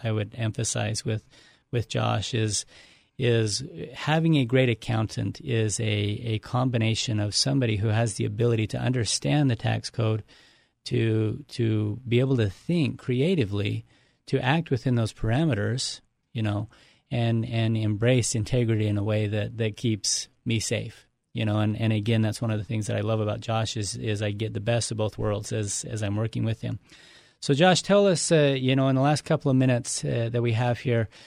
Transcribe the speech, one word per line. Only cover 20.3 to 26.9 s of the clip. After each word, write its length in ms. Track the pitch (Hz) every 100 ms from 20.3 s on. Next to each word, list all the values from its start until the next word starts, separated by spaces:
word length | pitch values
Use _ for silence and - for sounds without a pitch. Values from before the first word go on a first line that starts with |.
| _
me 140 | - 113
safe, 480 | - 110 110 - _ _ _
you 120 | 120
know, 160 | 110 104
and, 200 | 107 107
and 120 | 110
again, 280 | 110 104 113
that's 220 | 110 -
one 80 | 117
of 80 | 107
the 60 |
things 240 | 98 107 104
that 80 | 107
I 40 |
love 200 | 104 110
about 200 | 104 107
Josh 360 | 113 110 110 113
is, 180 | 101 120
is 260 | 117 104
I 100 | 104
get 220 | 101 110
the 60 | 107
best 300 | 104 117 -
of 60 | 110
both 200 | 107 -
worlds 360 | 107 104 104
as, 320 | 113 101 -
as 180 | - 113
I'm 140 | 104 104
working 280 | 110 120
with 160 | 113 110
him. 200 | 117 110 -